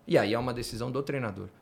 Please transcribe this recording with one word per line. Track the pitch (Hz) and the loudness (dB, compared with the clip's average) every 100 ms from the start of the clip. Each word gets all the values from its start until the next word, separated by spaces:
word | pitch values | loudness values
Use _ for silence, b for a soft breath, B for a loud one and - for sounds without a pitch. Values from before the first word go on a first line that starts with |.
| - | 2
E | 151 | 4
aí | 104 | 6
é | 113 | 2
uma | 127 | 0
decisão | 120 - 110 123 | -4 -6 -6 -4
do | 131 | -2
treinador. | 139 143 113 98 98 - | -2 -2 -4 -6 -10 -14